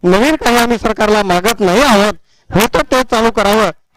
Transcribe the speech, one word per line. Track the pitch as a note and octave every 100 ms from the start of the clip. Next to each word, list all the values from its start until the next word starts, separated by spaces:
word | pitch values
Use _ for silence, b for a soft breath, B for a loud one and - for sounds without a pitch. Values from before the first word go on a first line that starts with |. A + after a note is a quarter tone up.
नवीन | F3+ F#3+ C4+ D#4
काही | - A#3+
आम्ही | A#3 A#3+
सरकारला | A#3 G#3+ G#3+ G#3
मागत | G3 F3+ F3+ G#3+
नाही | G3 F#3
आहोत, | C#4+ G#3+ G#3 G3 _ _ _
होतं | E3+ A3 - -
ते | B3+
चालू | B3+ A#3 A3+
करावं | A3 G3+ G#3+ G3+ D#3 _